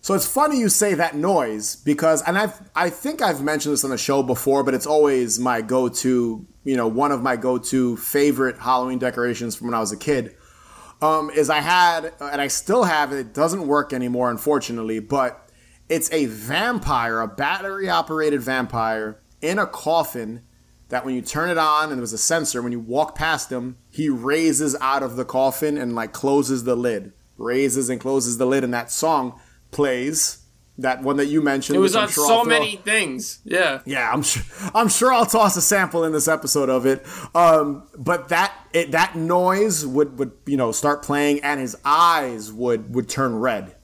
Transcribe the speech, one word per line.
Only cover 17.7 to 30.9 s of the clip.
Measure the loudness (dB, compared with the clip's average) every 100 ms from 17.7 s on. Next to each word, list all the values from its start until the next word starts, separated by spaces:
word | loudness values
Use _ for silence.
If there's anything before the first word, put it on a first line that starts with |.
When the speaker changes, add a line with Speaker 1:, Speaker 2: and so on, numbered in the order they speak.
| -6 -2 -2 -2 -2 0 0
Speaker 1:
vampire | -2 -4 -2 -2 -2 -2 -6 -10 _ _
in | -4 -2
a | -4
coffin | -4 -2 0 0 -6 -10 -12 _ _ _ _ _
that | -8 -4
when | -6
you |
turn | -4 -4 -2
it | 0
on | 2 2 0
and |
there | -4
was | -6
a | -2
sensor, | 0 0 -2 -4
when | -4
you | -6
walk | -4 -2 -2 -2
past | -2 -2 -4
him, | -8 -8 -12 _
he | -4 -2
raises | -2 0 2 2 2 0 0
out | 0 0
of | -2 -6
the | -4
coffin | 2 0 2 -2 -2
and, | -4 -4
like, | -6
closes | -4 2 2 2 -2
the | 0 0
lid. | 0 -2 -8 _ _ _
Raises | -4 0 0 0 -2
and | -4
closes | -2 -2 -2 0
the | 2
lid, | 2 0
and |
that | -4 -6
song | -2 0 0 0 -8 -20 _ _
plays. | -2 0 0 -2 -2 -2 -4 _ _ _ -4
That | -2